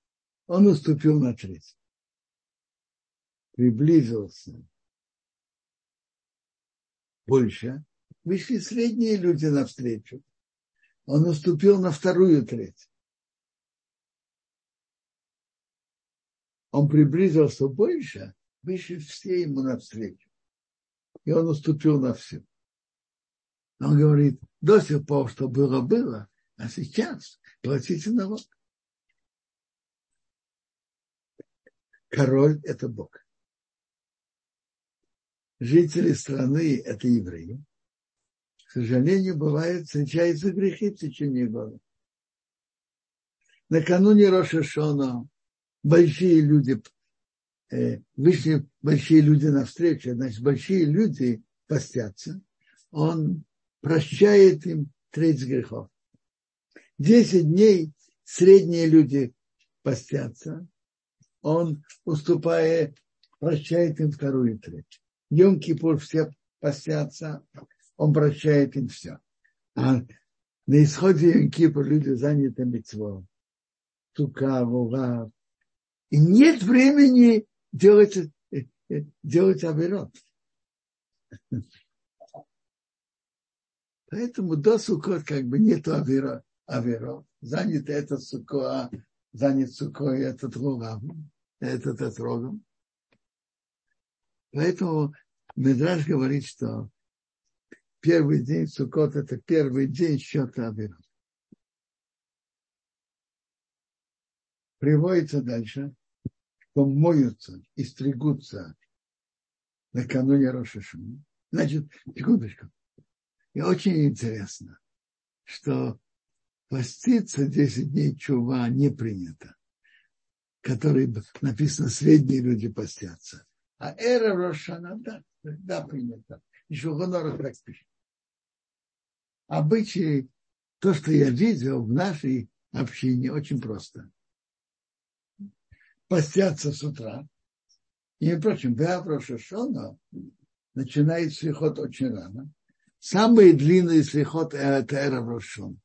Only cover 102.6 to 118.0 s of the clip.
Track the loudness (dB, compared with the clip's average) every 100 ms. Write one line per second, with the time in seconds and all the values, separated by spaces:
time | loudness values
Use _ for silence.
102.6 | _ _ _ _ _ _ _ _ _ _
103.6 | _ _ _ _ _ _ _ _ _ _
104.6 | _ -4 0 2 2 0 -2 -4 -6 -6
105.6 | -8 -10 -12 -14 _ _ -16 _ _ _
106.6 | _ 0 0 2 2 4 0 -2 -18 -20
107.6 | _ -12 -12 -6 -6 -4 -4 -4 -8 -16
108.6 | -16 -20 _ _ _ _ _ _ _ _
109.6 | _ _ _ -10 -6 -2 2 2 2 -2
110.6 | -10 -14 -16 -16 -16 -18 _ _ -8 -4
111.6 | -2 -4 -8 _ -20 -8 0 0 -2 -14
112.6 | -20 _ _ _ _ _ _ _ _ -6
113.6 | -4 -2 -2 0 0 -2 -8 -8 -12 -16
114.6 | -20 -20 _ _ _ _ _ _ -20 -14
115.6 | -6 -6 -6 -10 _ _ _ _ _ _
116.6 | -12 -8 -8 -6 0 0 0 -4 -2 0
117.6 | 0 0 -4 -2